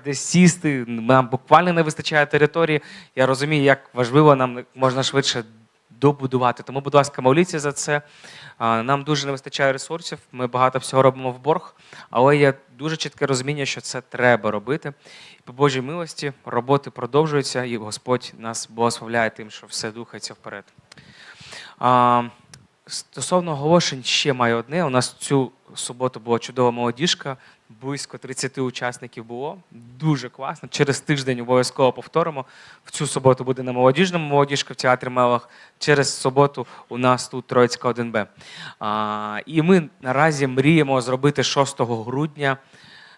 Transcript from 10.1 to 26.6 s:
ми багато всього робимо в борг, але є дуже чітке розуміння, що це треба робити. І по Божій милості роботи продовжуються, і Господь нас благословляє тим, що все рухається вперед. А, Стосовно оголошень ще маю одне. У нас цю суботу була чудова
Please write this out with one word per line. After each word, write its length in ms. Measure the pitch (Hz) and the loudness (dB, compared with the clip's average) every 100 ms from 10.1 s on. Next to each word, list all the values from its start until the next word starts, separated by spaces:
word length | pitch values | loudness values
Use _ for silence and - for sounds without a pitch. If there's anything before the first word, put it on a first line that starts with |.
| 151 _ | -14 _
ми 160 | 127 127 | -8 -4
багато 320 | 123 127 127 | 2 2 0
всього 240 | - 131 | -2 2
робимо 280 | 131 131 131 | 2 2 -4
в 80 | 127 | -6
борг, 360 | 135 170 - _ _ - - | -2 -2 -4 _ _ -20 -6
але 280 | 113 135 147 | 2 4 4
є 160 | 143 135 _ 123 | 4 2 _ -12
дуже 200 | 151 160 | -8 -8
чітке 280 | 151 - 139 | -8 -4 -2
розуміння, 400 | 127 131 147 135 | -2 -4 -6 -6
що 160 | - | -8
це 200 | - 127 | -10 -12
треба 500 | - 120 123 117 107 | -10 0 2 2 0
робити. 420 | 104 104 156 147 - - - - - | -4 -4 -6 -8 -16 -20 -20 -20 -20
І 20 | |
по 100 | - | -16
Божій 280 | 123 143 131 | 0 0 0
милості 520 | 127 170 160 - 147 131 - | -6 -8 -10 -10 -10 -10 -8
роботи 440 | 117 123 139 131 | -4 0 0 -2
продовжуються, 760 | - 120 139 160 147 127 127 | -10 -2 0 0 0 -2 -4
і 140 | 123 117 | -4 -6
Господь 560 | 107 104 - 123 - - | -8 -10 -4 -4 -4 -14
нас 320 | 113 113 - | -10 -10 -10
благословляє 600 | 113 117 - 113 117 110 | -2 -2 -2 -4 -2 -2
тим, 220 | - 107 | -4 -16
що 160 | - 107 | -20 -14
все 240 | - 113 | -10 -10
рухається 420 | 110 117 110 - | -10 -16 -14 -16
вперед. 300 | 110 110 104 - _ _ - - - - - - - - - | -16 -18 -18 -18 _ _ -20 -20 -20 -20 -20 -20 -20 -20 -2
А, 440 | 127 123 123 120 120 - _ - _ _ - | 2 4 6 4 0 -8 _ -20 _ _ -16
Стосовно 640 | - - - 131 180 175 | -14 -14 -12 -2 -2 -2
оголошень 520 | 143 147 170 - 135 | -2 2 4 2 -4
ще 300 | 120 - 147 | -4 -2 0
маю 240 | 127 120 117 | 2 2 0
одне. 260 | 117 165 | -2 -4
У 60 | 156 | 0
нас 260 | 127 120 - | 0 0 -4
цю 320 | - 139 123 - _ - | -2 0 0 -6 _ -14
суботу 440 | - 123 127 120 | -12 -6 -6 -6
була 200 | 113 117 | -4 -4
чудова 320 | - 127 | -2 0